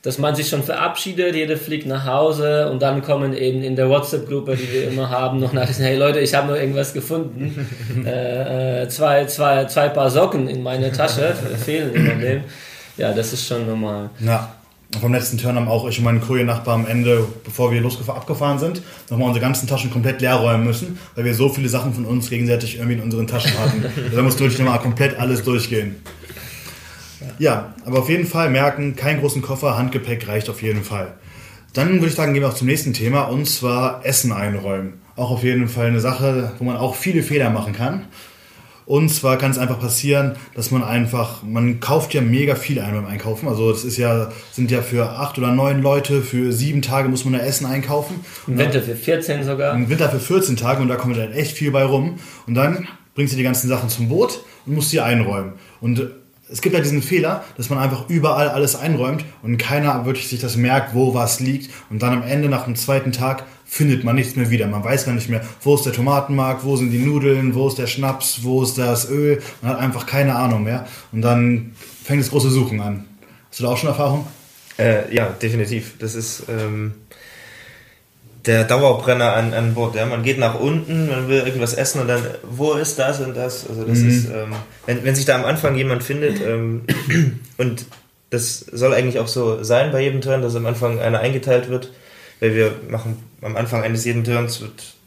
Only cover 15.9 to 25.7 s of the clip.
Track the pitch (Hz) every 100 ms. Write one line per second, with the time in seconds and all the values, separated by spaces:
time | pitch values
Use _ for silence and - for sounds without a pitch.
15.9 | 113 117 113 113 127 120 117 120 117 113
16.9 | 120 120 117 107 - - - 123 120 123
17.9 | 120 110 120 - 147 143 139 160 180 -
18.9 | - - 117 127 120 127 135 120 135 120
19.9 | 117 113 107 127 123 117 113 117 110 180
20.9 | - - - 123 113 135 139 131 123 127
21.9 | 113 113 123 117 117 120 117 113 - 117
22.9 | 120 110 113 110 120 - 104 - 110 135
23.9 | 143 123 117 131 131 135 117 131 117 123
24.9 | 117 139 139 127 120 117 120 -